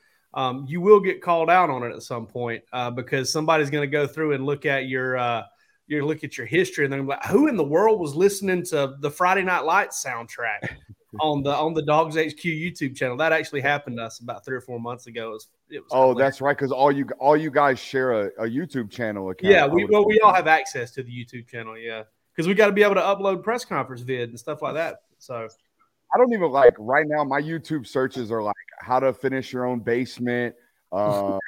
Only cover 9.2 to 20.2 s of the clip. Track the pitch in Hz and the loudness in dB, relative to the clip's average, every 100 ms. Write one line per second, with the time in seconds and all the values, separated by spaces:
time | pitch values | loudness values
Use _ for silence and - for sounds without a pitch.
9.2 | 180 196 185 175 151 185 196 - 139 120 | 2 2 2 0 2 0 0 -4 -8 -8
10.2 | 113 - 117 101 - - - - _ - | -10 -8 -6 -6 -8 -12 -18 -20 _ -4
11.2 | 156 147 139 139 156 160 147 151 160 156 | -2 0 0 0 -2 -2 2 2 2 0
12.2 | 156 - 175 156 175 170 139 - 131 123 | -2 -4 -4 -4 -6 -6 -6 -4 -4 0
13.2 | 160 160 156 147 139 147 143 117 113 - | 0 0 -2 -2 0 -2 -4 -10 -10 -12
14.2 | 120 104 - 127 120 120 117 120 123 117 | -14 -12 -10 -10 -10 -12 -10 -12 -12 -10
15.2 | 113 110 - _ _ 147 - 131 131 123 | -10 -12 -16 _ _ -16 -2 4 4 4
16.2 | 135 - 139 143 135 131 143 139 123 - | 2 0 -2 0 0 2 4 2 -2 0
17.2 | 135 151 156 135 143 123 - 135 131 117 | 4 4 2 2 2 0 -2 -2 0 0
18.2 | 101 - 113 123 175 135 107 - 113 104 | -2 -4 -6 -4 -6 -6 -8 -6 -6 -4
19.2 | 95 92 190 185 143 170 202 208 208 214 | -6 0 6 6 6 2 4 4 4 6